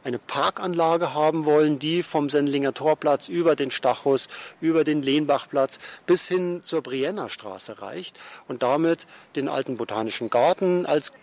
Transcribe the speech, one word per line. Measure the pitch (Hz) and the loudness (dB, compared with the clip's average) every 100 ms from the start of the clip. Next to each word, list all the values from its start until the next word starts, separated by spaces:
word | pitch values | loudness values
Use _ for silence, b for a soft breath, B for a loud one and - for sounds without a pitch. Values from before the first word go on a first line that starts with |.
eine | 139 120 | -6 -6
Parkanlage | - 143 165 - 190 170 165 165 165 | -4 -2 -2 -2 -4 2 2 2 0
haben | 139 151 160 151 | 2 2 2 4
wollen, | 151 151 143 | 4 4 2
die | 151 170 | 0 -2
vom | 170 160 147 | 0 -2 0
Sendlinger | 147 143 139 139 | 2 2 0 -2
Torplatz | - 151 151 156 143 - | 0 0 2 2 0 0
über | 175 165 147 | 0 2 2
den | 135 | 0
Stachus, | - 131 117 143 135 - B B B | 0 0 0 2 0 0 B B B
über | 160 160 | 0 2
den | 151 151 | 2 0
Lehnbachplatz | 135 147 147 139 - 143 135 - B B - | 2 0 2 0 0 0 0 -2 B B 2
bis | 175 - | 2 2
hin | 180 180 175 | -2 -2 -6
zur | - 165 | -4 -4
Briennerstraße | 123 131 139 208 123 - 107 95 - 110 | -4 -4 -2 -4 -8 -10 -12 -12 -12 -12
reicht | 101 151 180 - B B B | -12 -10 -12 -16 B B B
und | 127 | -2
damit | 123 143 165 165 - B B - | 0 2 2 0 -4 B B -6
den | 139 | -4
alten | 139 139 120 | -2 -4 -4
Botanischen | 117 104 110 - 117 | -4 -4 -4 -4 -2
Garten | 120 143 180 185 180 175 | 2 4 4 2 2 2
als | 151 - - | 0 -2 -10